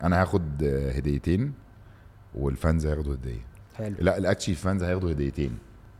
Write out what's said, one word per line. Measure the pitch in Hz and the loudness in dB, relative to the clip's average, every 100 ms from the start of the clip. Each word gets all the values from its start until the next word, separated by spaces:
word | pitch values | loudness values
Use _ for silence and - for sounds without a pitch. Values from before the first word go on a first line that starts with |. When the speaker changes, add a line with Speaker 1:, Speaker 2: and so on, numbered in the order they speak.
Speaker 1:
أنا | 82 90 | 2 4
هاخد، | 92 98 80 71 | 4 2 0 0
آه، | 76 67 69 | 0 2 0
هديتين | 65 69 71 82 90 139 139 - - - - - - - - | 0 0 0 2 2 0 -4 -16 -20 -20 -20 -20 -20 -14 -4
والفانز | 69 67 80 82 76 | -2 0 2 2 2
هياخدوا | 76 71 | 0 -2
هدية. | 67 64 57 - - - - | -4 -6 -8 -12 -18 -20 -10
Speaker 2:
حلو. | 107 101 | -8 0
Speaker 1:
لا، | 87 92 | 2 2
ال-، | 95 104 | 2 0
actually | - | 0
الفانز | 85 92 98 | -2 0 0
هياخدوا | 87 92 92 | 0 0 0
هديتين. | 76 69 67 69 57 - - - - | 0 -2 0 -4 -4 -12 -20 -20 -20